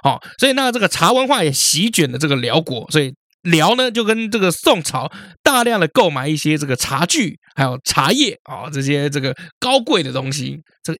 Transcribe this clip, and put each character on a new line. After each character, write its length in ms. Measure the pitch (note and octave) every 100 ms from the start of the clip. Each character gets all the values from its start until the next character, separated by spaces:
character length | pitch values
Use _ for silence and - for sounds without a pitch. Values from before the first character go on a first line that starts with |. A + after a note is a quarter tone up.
哦， 180 | C#3 C3 - -
所 100 | C4+
以 40 |
那 200 | C4 C4
这 80 | A#3+
个 80 | G3+
茶 240 | - E3+
文 160 | B3+ C4
化 160 | C4
也 80 | D#3+
席 380 | C3+ - D3 A3
卷 200 | A3 C#3+
了 80 | B2+
这 80 | D3+
个 80 | E3
辽 240 | B2 C#3+
国， 300 | D#3+ B2 -
所 100 | D#3
以 120 | C3+ C3 _ _
辽 340 | F3 D#3+ E3 B3
呢 140 | B3+
就 120 | A3+
跟 260 | G#3+ A3 A3
这 80 | A3
个 120 | F#3
宋 320 | D#3+ E4 G#3+
朝 300 | C#3+ C3 C3+ - - -
大 200 | D#4 C4
量 160 | A#3+ A3
的 80 | D#3+
购 220 | - G#3+
买 160 | C#3 C#3
一 100 | D#3
些 220 | D3+ D3+
这 80 | C#3+
个 80 |
茶 320 | B2 - C#3 F3
具， 320 | D#4+ G#3 - _
还 80 | -
有 160 | C3+ B2+
茶 260 | - - C#3
叶， 240 | B3 C4+ - -
哦， 180 | C#3+ B2
这 100 | C#3
些 260 | C3+ C#3+ C#3+
这 100 | C#3+
个 120 | C3+ - E3+ -
高 180 | B3+ C4+
贵 240 | A#3 G#3+
的 100 | C3+
东 200 | C3 C3+
西， 260 | C#3+ C3 D3 - _
这 100 | -
个 60 | D#3+